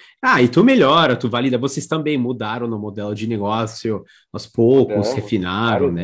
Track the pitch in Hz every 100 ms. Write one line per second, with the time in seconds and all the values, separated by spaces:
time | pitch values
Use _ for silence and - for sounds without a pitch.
0 | _ _ 262 220 123 156 233 254 139 160
1 | 151 117 120 120 131 123 135 - - 160
2 | 151 143 120 120 107 117 117 107 104 101
3 | 104 101 113 110 101 110 113 - 117 101
4 | - _ _ - - - 117 135 113 104
5 | 104 131 101 110 90 98 117 104 - 85